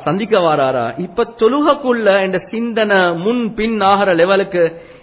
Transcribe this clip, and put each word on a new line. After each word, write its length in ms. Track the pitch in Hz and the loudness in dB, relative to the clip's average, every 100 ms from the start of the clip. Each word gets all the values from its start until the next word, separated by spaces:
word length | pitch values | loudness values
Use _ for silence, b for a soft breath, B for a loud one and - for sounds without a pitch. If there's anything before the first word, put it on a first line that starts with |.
சந்திக்க 340 | - 185 208 214 | -2 -4 0 0
வாராரா? 640 | 170 151 131 131 117 120 | 2 2 0 0 -4 -6
இப்ப 340 | 175 - 226 - | -8 -4 -4 0
தொழுகக்குள்ள 880 | 226 277 294 277 254 240 208 196 | 0 2 0 0 0 0 2 2
இந்த 140 | 190 185 | 0 -4
சிந்தனை 760 | - 226 233 226 214 196 180 | -6 -6 -4 -2 0 2 2
முன் 400 | 170 190 247 226 | 0 -2 -2 -4
பின் 260 | - 220 220 | -4 -2 0
ஆகிற 340 | 196 196 196 | 2 2 2
லெவலுக்கு 680 | 170 180 196 190 180 165 165 B B | 2 4 2 0 0 -2 -2 B B